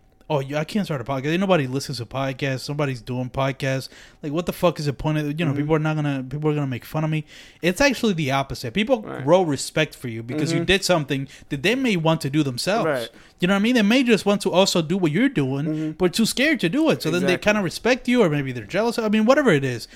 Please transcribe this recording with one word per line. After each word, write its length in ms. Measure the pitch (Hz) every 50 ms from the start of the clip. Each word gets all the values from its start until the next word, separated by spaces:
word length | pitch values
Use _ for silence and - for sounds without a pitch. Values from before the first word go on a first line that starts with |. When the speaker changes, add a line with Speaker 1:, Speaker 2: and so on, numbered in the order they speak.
| _ _ _ _ _ -
Speaker 1:
"Oh, 120 | 156 139
yeah, 180 | 135 131 143 147
I 60 | 156
can't 200 | - - 214 185
start 140 | - 160 127
a 40 | 113
podcast. 220 | 135 139 135 127
Ain't 120 | 151 165 180
nobody 260 | 196 190 185 160 135 127
listens 300 | 127 139 - - 139 117
to 80 | 117
podcasts. 600 | - - 131 135 135 135 - 147 139 131 123 - -
Nobody's 320 | 147 147 151 139 131 117
doing 260 | - - 123 127 127 123
podcasts. 580 | - 139 135 135 127 - 139 135 135 135 131 - - - - - - - -
Like, 80 | 151
what 140 | 143 170 175
the 60 | - -
fuck 260 | - 180 175 - -
is 60 | 151
the 60 | 147 131
point 240 | - - 156 156 151
of, 80 | 151
you 180 | 147 147 156 175
know, 80 | 151
Speaker 2:
Mm-hmm. 80 | 135 143
Speaker 1:
people 140 | 147 147 160
are 20 | 156
not 160 | 156 156 156
gonna, 280 | 156 147 143 139 135 131 131
people 220 | 139 151 151 156
are 40 | 151
gonna 120 | 147 143
make 180 | 135 123 110 -
fun 180 | - - 156 156
of 60 | 156
me." 160 | 156 151 151 - - - - - - -
It's 180 | - 170 185 -
actually 320 | 277 285 247 - - 220 190
the 160 | 160 156 127
opposite. 400 | 135 135 135 - 123 - - 120
People 300 | 113 196 214 254 262 220
Speaker 2:
Right. 200 | 214 131 135 127
Speaker 1:
grow 200 | 123 139 175 190
respect 520 | 185 160 139 123 - - - 165 156 151 -
for 140 | - - 123
you 140 | 113 113 113
because 260 | 117 151 151 147 160
you 60 | 170 170
Speaker 2:
Mm-hmm. 40 | 170
Speaker 1:
did 180 | 175 202 190 -
something 440 | - 180 165 143 - 143 135 139 - - - - -
that 120 | 151 139
they 120 | 131 185 240
may 200 | 269 269 247 202
want 260 | 170 156 160 160 156
to 80 | - 139
do 120 | 139 156
themselves. 440 | 147 135 123 123 - 180 202 226 -
Speaker 2:
Right. 220 | 160 143 127 113 - - - - - _ -
Speaker 1:
You 80 | 175 175
know 60 | 202
what 60 | 196
I 20 |
mean? 120 | 208 233 254
They 60 | 240
may 200 | 208 202 240 269
just 220 | 262 240 226 180 -
want 140 | 202 202 202
to 100 | - -
also 300 | - 175 196 190 - 185
do 140 | 165 147 180
what 160 | 202 180 156
you're 160 | 143 190 254 277
doing, 380 | 262 156 139 127 135 139 147
Speaker 2:
Mm-hmm. 240 | 151 156 156 156 156
Speaker 1:
but 220 | 156 - 185 180 -
too 100 | - 226
scared 320 | 202 - 233 262 311 311 220
to 80 | - 165
do 180 | 180 285 320 302
it. 120 | 185 135
So 80 | - 156
then 100 | 160 180
they 140 | 185 180 180
Speaker 2:
Exactly. 100 | 175 - 202
Speaker 1:
kinda 100 | 208 214
respect 460 | 196 156 - - - 226 262 247 - 240
you, 140 | 247 247
or 80 | 214 165
maybe 200 | 147 147 139 131
they're 140 | 123 123 107
jealous. 340 | 101 - 185 226 240 226 240
I 100 | 226 214
mean, 160 | 202 220 220
whatever 260 | 226 269 302 294 233
it 100 | 170 139
is. 240 | 131 131 123 110 - - -